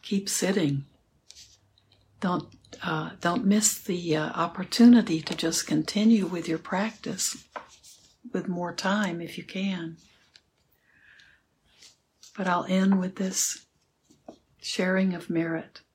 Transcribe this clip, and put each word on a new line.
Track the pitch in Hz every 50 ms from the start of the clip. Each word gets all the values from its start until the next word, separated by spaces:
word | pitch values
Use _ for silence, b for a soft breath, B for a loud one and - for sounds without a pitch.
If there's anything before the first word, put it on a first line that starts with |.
keep | - - 202 196 196 -
sitting. | - - - 180 196 202 170 143 143 139 139 - _ _ _ _ _ _ _ _ - - - - - _ _ _ _ _ _ _ _ _ _ _ _ _
Don't, | - 185 180 165 - - - - _ - - -
uh, | - 180 165 156 156 160 - -
don't | - 175 175 170 -
miss | 196 202 214 214 - - -
the, | - - 185 175 175 170 151
uh, | 156 151 -
opportunity | - - 165 175 - - 180 - - - 233 240 240 233 208 - 160 160
to | 156 - 170
just | - - 165 165 - - -
continue | 156 156 156 - - 202 214 226 233 214 190
with | 170 180 175 160 170
your | 160 160
practice | - - 196 185 202 220 214 - - - - 185 - - - - - _ _ - - - - - _ - - - _ _ _ _ _ 240
with | - 185 165 -
more | 180 175 175 175
time | 175 - - 190 196 214 208 185 170 170
if | 170 165 - -
you | 175
can. | - - 190 190 196 190 175 165 165 165 - _ _ _ _ _ _ _ - _ _ _ _ _ _ b b b b b b b b b b b b b b b b _ _ _ _ _ _ - - _ _ _ _ _ _ - - _
But | - 190 185
I'll | 175 180 - -
end | 185 190 190 196 196 190
with | 180 190 -
this | - 190 185 185 - - - - - - _ _ _ _ _ _ _ _ _ - _ _ - - _ _ _ _ _
sharing | - - - - 185 185 185 190 190 190 180
of | 170 - -
merit. | 170 165 165 165 165 160 - - _ - _ _